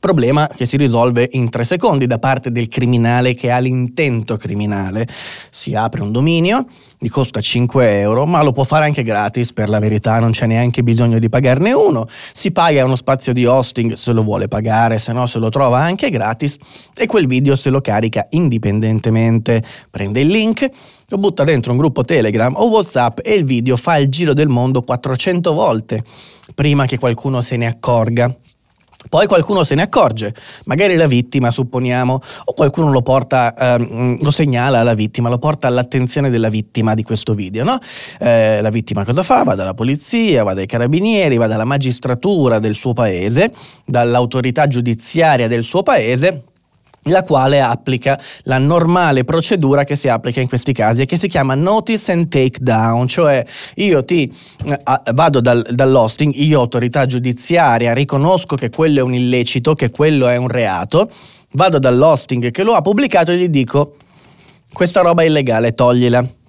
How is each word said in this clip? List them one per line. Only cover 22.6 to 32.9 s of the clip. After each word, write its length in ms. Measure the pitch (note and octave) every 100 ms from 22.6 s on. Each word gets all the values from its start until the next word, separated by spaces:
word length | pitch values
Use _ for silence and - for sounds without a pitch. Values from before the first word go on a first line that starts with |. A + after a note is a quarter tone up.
| A#3
WhatsApp 500 | A3 F#3 B2+ A#2+ A#2
e 120 | -
il 100 | G#3+
video 320 | C#3+ B2 B2 A#2+
fa 220 | - D#3+
il 100 | C#3
giro 260 | C3+ E3+
del 140 | C#3+ D3+
mondo 340 | A#2+ B2+ C3
quattrocento 680 | A#2+ B2 - B2+ - F3+ F3
volte 500 | D#3 F3+ A2+ A2 A2 A2+ - - - - -
prima 300 | D3 C#3+ B2+
che 120 | C3
qualcuno 420 | B2+ A2+ C#3 C3
se 160 | A#2 B2
ne 120 | A#2
accorga. 680 | A2+ - A#2+ A2 A#2+ A#2+ B2+ _ _ _ _ _ _ -
Poi 180 | D3+ G#3
qualcuno 380 | F#3+ D#3+ G3+
se 100 | D#3
ne 80 | C#3+
accorge, 500 | F#3 - D#3+ A2+ G#2 A2 - - -
magari 280 | C3+ G3+
la 140 | F3 D#3+
vittima, 420 | B2 B2 C#3 B2
supponiamo, 680 | A#2 B2 B2+ B2+ B2 B2+ C3 - -
o 80 | -
qualcuno 400 | - D3+ D3+ D#3